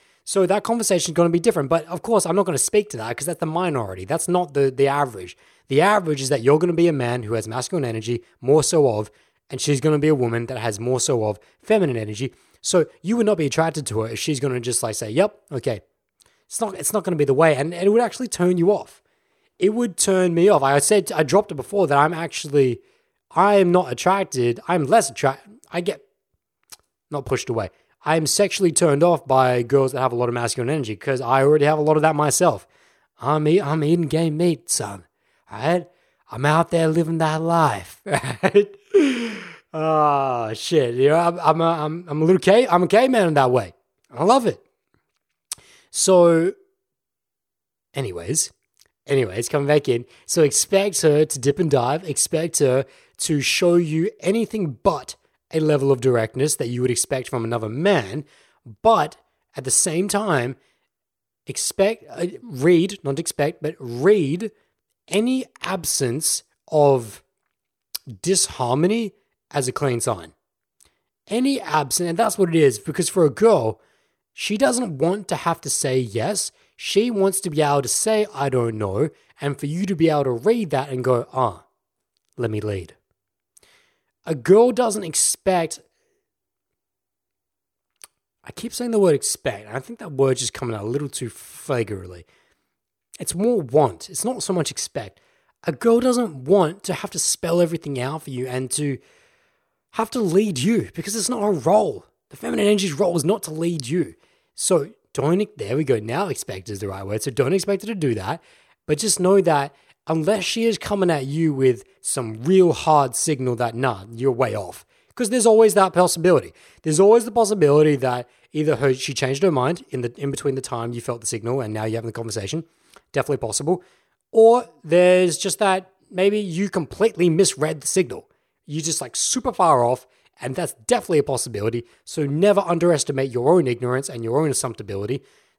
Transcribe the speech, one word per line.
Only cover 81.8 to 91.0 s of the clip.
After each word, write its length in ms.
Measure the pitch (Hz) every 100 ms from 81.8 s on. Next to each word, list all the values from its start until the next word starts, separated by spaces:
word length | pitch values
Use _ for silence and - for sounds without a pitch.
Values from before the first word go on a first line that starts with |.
| _ _ _ _ _ -
let 120 | 120
me 120 | 107
lead." 340 | 104 98 85 _ _ _ _ _ _ _ _ _ _ _ _ _ -
A 100 | 151
girl 360 | 113 202 247
doesn't 320 | 240 233 208
expect, 760 | 170 - - - 190 180 165 - _ _ _ _ _ _ _ _ _ _ _ _ _ _ _ _ _ _ _ _ _ _ - _ _ _
I 80 | -
keep 220 | - 233
saying 180 | - 247
the 80 | 220
word 160 | 185 139
expect, 520 | - - 135 104 107
and 80 | 120
I 40 |
think 200 | - 233
that 120 | 196
word's 280 | 135 135 127
just 140 | 123
coming 220 | - 127 110
out 80 |
a 40 | 107
little 220 | 135